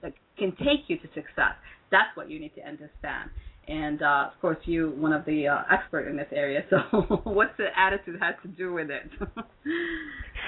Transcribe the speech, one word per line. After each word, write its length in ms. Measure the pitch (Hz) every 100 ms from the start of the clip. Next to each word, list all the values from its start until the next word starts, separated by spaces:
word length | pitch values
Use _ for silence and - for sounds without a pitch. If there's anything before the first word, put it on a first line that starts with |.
that 100 | 165 - _ -
can 140 | 190 180
take 320 | 277 294 -
you 100 | -
to 80 | -
success? 460 | - - - 127 - - - _
That's 260 | 196 220 -
what 140 | 160
you 80 | 160
need 160 | 156
to 80 | -
understand. 680 | 160 151 151 - 147 127 104 - - - -
And, 340 | 156 151 147
uh, 280 | 147 143 139
of 60 | -
course, 180 | 175 160
you, 260 | - 165 160 139
one 160 | 156
of 120 | 151
the, 220 | 156 156 143
uh, 160 | 143 -
expert 380 | 190 - 147 -
in 80 | 143
this 100 | 143
area, 320 | 139 139 143 -
<laughs> 40 |
so 60 | 190 - 214 - 202
what's 320 | - 202 214 -
the 80 | 202 -
attitude 420 | 190 196 180 175
has 140 | 170 180
to 60 | 180
do 240 | 170 185
with 160 | 175 151
it? 200 | 131 - -
<laughs> 240 | 202 - - _ 285 339 339 330 302 - - -